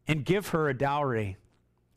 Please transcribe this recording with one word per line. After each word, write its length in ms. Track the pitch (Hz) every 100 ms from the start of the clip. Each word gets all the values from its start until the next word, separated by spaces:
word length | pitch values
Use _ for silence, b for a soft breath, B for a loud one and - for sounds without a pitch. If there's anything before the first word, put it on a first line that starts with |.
| -
and 180 | 151 123
give 220 | 196 -
her 200 | 165 151
a 60 | 131
dowry." 600 | 139 143 143 113 104 95 _ _ _ _ _